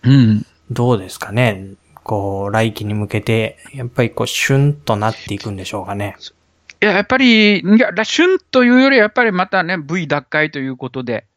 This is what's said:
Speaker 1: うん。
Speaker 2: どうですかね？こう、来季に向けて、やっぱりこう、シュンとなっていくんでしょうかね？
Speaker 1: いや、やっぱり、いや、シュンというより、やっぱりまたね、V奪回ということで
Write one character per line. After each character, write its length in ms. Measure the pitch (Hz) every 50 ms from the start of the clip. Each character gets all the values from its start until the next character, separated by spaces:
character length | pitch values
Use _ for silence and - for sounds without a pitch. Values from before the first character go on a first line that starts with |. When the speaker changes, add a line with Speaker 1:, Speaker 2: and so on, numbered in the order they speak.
| -
Speaker 1:
う 80 | 127
ん。 340 | 135 139 127 110 107 104 110 _ _ _ _ _
Speaker 2:
ど 220 | 123 - 120 123
う 60 | 123 104
で 100 | 92 92
す 100 | - -
か 120 | - -
ね？ 360 | 101 113 127 120 104 92 98 98 98 _ _ _ _ - _
こ 440 | - 113 104 98 101 98 98 98 101
う、 20 |
来 220 | 101 110 113 113 107
季 100 | - 104
に 100 | 104 104
向 140 | 104 107 101
け 140 | - 110
て、 360 | 107 - 113 110 110 107 - _ - - -
や 120 | 139 123
っ 20 | 123
ぱ 160 | _ - 123
り 80 | 113
こ 140 | - - -
う、 20 | 123
シ 260 | - - - - 135
ュ 40 | 135
ン 160 | 139 143 143
と 240 | 147 - - 113 104
な 140 | 104 110
っ 40 | 110
て 180 | - - - 104
い 60 | 98
く 120 | - 110
ん 40 | 101
で 80 | 95 95
し 100 | - -
ょ 100 | 104 92
う 20 |
か 100 | 90 101
ね？ 220 | 101 101 101 98 - - - _ _ _ _ _ _ _ _ - _
Speaker 1:
い 40 | -
や、 60 | 214
や 80 | 190 185
っ 80 | 208 -
ぱ 100 | 262 262
り、 420 | 269 247 233 220 214 208 208 185
い 180 | 131 175 208 220
や、 120 | 247 - 180 175 220
シ 200 | - - - 330
ュ 120 | 370 381
ン 20 | 370 _ _
と 140 | - 262 247
い 40 | 240
う 100 | 247 254
よ 80 | 262 269
り、 80 | 277 262
や 100 | 214 214
っ 60 | _
ぱ 100 | - 247
り 80 | 226
ま 160 | 196 180 180 -
た 160 | - 190 175
ね、 140 | 165 185 180
V 280 | 151 139 165 185 170
奪 180 | 147 147 143 135 _
回 220 | - 151 151 156
と 80 | 151 147
い 80 | 135 135
う 80 | 131
こ 140 | 127 - 127
と 140 | 123 135 127
で 220 | 117 120 107 - _ _